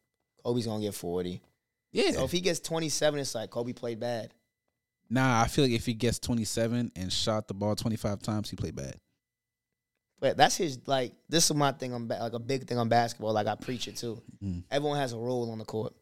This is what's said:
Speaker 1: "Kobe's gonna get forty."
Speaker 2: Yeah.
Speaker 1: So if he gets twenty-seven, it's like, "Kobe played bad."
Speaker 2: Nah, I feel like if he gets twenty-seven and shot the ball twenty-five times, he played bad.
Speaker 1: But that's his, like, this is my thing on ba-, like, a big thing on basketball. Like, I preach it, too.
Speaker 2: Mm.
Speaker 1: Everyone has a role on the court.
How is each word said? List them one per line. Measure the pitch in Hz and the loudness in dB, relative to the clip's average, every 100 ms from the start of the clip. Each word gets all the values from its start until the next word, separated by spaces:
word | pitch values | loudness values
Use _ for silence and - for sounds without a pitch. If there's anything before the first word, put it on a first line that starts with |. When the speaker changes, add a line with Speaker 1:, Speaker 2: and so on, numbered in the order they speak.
| _ _ _ _ | _ _ _ _
Speaker 1:
"Kobe's | 120 120 113 | 0 0 0
gonna | 107 | -2
get | 104 | -2
forty." | 95 87 90 90 90 _ _ _ _ _ | -4 -4 -2 -2 -6 _ _ _ _ _
Speaker 2:
Yeah. | 208 370 | 0 0
Speaker 1:
So | 247 | 2
if | 131 | 0
he | 175 | 0
gets | 180 165 | 0 -2
twenty-seven, | - 165 160 - 151 147 | -2 -4 -2 2 2 2
it's | 131 113 | -4 -6
like, | 104 | -6
"Kobe | 120 120 | -4 -4
played | 120 120 110 | -6 -8 -6
bad." | 120 117 113 _ _ _ _ _ _ _ - | -4 -4 -6 _ _ _ _ _ _ _ -2
Speaker 2:
Nah, | 120 131 117 | 2 4 4
I | 113 | 4
feel | - 135 | 4 4
like | |
if | 117 - | 2 0
he | |
gets | 110 117 - | 0 0 0
twenty-seven | - 120 107 - 113 120 117 90 | -2 -2 0 0 0 0 -2 -4
and | 92 | -4
shot | - - 107 - | 0 0 0 -2
the | |
ball | 98 104 104 | -2 0 0
twenty-five | 120 107 110 101 | -2 -2 -2 -4
times, | - 107 101 | -4 -4 -4
he | - | -6
played | - | -6
bad. | - 67 - _ _ _ _ _ _ _ _ _ _ _ _ | -6 -10 -12 _ _ _ _ _ _ _ _ _ _ _ _
Speaker 1:
But | 135 120 | 0 6
that's | 156 - | 6 6
his, | 170 127 - | -2 -4 0
like, | 135 123 - _ | 0 0 -6 _
this | 156 - | 2 4
is | |
my | 147 143 | 4 2
thing | 127 127 | 2 -6
on | 123 117 | -6 -4
ba-, | 101 | -4
like, | 117 | -4
a | 117 | -6
big | 117 135 - | -2 -2 0
thing | 120 | 0
on | 113 | 4
basketball. | 117 117 - 107 | 4 4 -2 0
Like, | 107 107 | 2 2
I | |
preach | 110 - 120 - | -2 -4 -6 -6
it, | 104 | -8
too. | 120 110 - - | -8 -8 -14 -8
Speaker 2:
Mm. | 98 87 - | -6 -6 -2
Speaker 1:
Everyone | 139 147 143 | 0 0 0
has | 131 | -2
a | 117 | -2
role | 120 127 117 | -2 -2 -2
on | 110 | -6
the | |
court. | 107 110 110 - | -6 -4 -4 -8